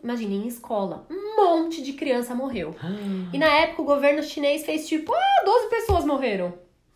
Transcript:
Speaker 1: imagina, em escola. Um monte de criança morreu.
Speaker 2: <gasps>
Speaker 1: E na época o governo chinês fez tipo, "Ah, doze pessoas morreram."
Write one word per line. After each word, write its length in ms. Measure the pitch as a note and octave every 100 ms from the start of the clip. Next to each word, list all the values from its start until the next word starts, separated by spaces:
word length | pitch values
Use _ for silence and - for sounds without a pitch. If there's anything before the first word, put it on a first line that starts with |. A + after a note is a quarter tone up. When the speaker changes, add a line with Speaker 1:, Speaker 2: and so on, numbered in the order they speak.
Speaker 1:
imagina, 300 | A#3+ A#3+ G#3 G3
em 120 | A3+
escola. 600 | A#3+ - G#3+ F#3+ D#3 -
Um 280 | F4+ G#4 A4
monte 440 | F#4+ E4 E4 D#4+
de 120 | C4+
criança 420 | - D4 B3 A#3+ B3
morreu. 400 | C4+ A3+ D#3+ E3
Speaker 2:
<gasps> 540 | F3 G#3 G3+ F#3+ F#3
Speaker 1:
E 40 | A3+
na 100 | D#4
época 340 | D4 D#4+ E4
o 40 | C#4+
governo 360 | C#4+ C#4+ D4+
chinês 420 | C#4+ - C#4+ D#4
fez 240 | D4+ D#4 D4+
tipo, 240 | D#4 -
"Ah, 320 | D#5 G5 G5+ G4
doze 240 | A#4+ A4
pessoas 360 | A4+ A4+ F4+ D4
morreram." 480 | C4+ B3+ G3 F3 F3 - _ _